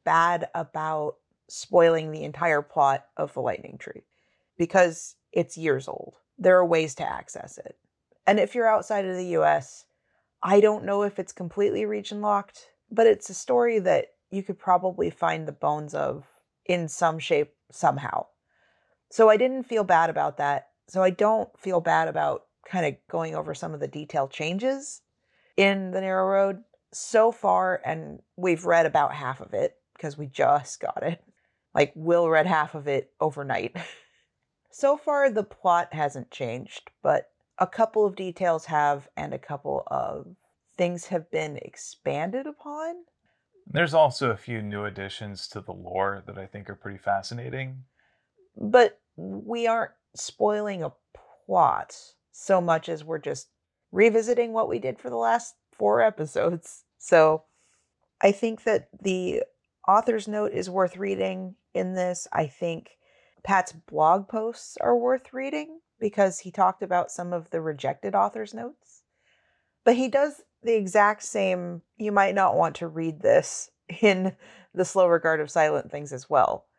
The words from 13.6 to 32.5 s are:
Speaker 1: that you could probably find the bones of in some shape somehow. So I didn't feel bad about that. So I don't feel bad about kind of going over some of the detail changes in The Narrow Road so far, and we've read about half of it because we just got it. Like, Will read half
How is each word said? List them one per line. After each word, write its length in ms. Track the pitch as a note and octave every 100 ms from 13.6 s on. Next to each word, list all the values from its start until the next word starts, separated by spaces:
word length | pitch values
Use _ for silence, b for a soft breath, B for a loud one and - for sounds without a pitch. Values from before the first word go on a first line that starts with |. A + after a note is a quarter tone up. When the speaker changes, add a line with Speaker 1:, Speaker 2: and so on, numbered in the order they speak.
| A#3+ A3+
Speaker 1:
that 280 | F#3 D#3 - _ _
you 120 | F#3+
could 160 | F#3+ F3
probably 500 | - F3+ F#3 F3 E3+
find 380 | - E3 D#3+ D#3
the 60 |
bones 400 | D3 D3 D3+ D3+
of 320 | D3+ C#3+ C3+ C3+ _ _ _ -
in 240 | F3 D#3+
some 300 | - E3+ D#3+
shape 340 | - D3+ D3+ _ _
somehow. 540 | - E3 C3+ C#3 - - _ _ _ _ _ _ _ _
So 200 | - A3
I 80 | G#3+
didn't 260 | B3+ C4
feel 220 | B3 A3+ F#3+
bad 240 | E3+ E3
about 260 | D#3+ D3 C#3
that. 340 | C#3+ C#3 - _ _
So 120 | F#3
I 100 | F#3
don't 460 | F3+ G#3 A3 G3+ _
feel 220 | F#3+ F3+
bad 300 | E3+ D#3+ D#3+
about 380 | D#3 D3 C#3 - _ -
kind 200 | F#3 D#3+
of 100 | C3+ _
going 240 | E3+ D#3+
over 220 | D#3 D#3 D#3
some 180 | E3
of 60 | D#3
the 80 | C#3+
detail 400 | D3+ D3+ D3+ C3+
changes 720 | - D#3 F#3 B3 C4+ C#4+ - _ _ _ _ _ -
in 360 | G3 G3 F#3+
The 100 | F#3
Narrow 260 | F#3+ F#3+ F#3+
Road 360 | G3 G3 F#3+ - _ _
so 380 | - - A3+ A3+
far, 500 | A3+ G3 F#3 F#3 F#3 -
and 360 | D#3+ D3+ D3 _ -
we've 300 | F#3 E3 F3
read 200 | E3+ D#3+
about 280 | D#3 D3
half 280 | C#3 C3 C3
of 120 | -
it 220 | G#2 - - _
because 240 | _ D#3+ D3
we 100 | C#3+
just 520 | - C3 C#3+ C3+ -
got 240 | - -
it. 200 | D3+ E3+ _ _ _ _ _
Like, 180 | - C#3+ -
Will 340 | D#3 E3+ E3
read 180 | D#3+
half 280 | D#3+